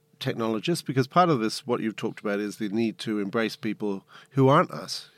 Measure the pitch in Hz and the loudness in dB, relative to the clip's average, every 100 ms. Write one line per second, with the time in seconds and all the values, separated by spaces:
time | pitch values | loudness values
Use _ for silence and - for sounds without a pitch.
0 | _ _ 131 95 113 110 170 170 - 131 | _ _ -8 -4 -2 -2 -2 -4 2 4
1 | 127 175 180 127 107 - 120 120 110 98 | 4 4 4 4 0 -4 -4 -2 -2 -4
2 | 110 - 107 101 104 95 104 110 113 - | -6 -6 -4 -2 -4 -6 -4 0 -2 -4
3 | 117 104 98 117 110 - 110 98 104 98 | -4 -4 -2 -2 -2 -4 -8 -4 -6 -6
4 | - - - 135 131 151 175 - 92 - | -10 -20 -6 2 6 4 2 -6 -10 -12
5 | - | -14